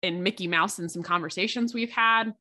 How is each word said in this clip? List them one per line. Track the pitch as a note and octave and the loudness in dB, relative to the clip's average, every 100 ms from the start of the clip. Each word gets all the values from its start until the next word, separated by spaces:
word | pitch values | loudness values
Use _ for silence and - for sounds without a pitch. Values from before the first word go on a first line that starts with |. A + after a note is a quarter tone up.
and | F#3 F3 | -2 0
Mickey | F3+ A#3 F3+ | -2 -2 0
Mouse | E3+ F3+ - | 2 2 0
in | E3+ | -6
some | G3+ | -6
conversations | F3 F3 E3 - G#3 A#3+ A#3 | -2 -2 -2 -2 -2 0 -2
we've | A#3+ A#3 | -2 -4
had. | A#3 A3+ A3+ A3+ G#3+ | 2 4 4 2 -6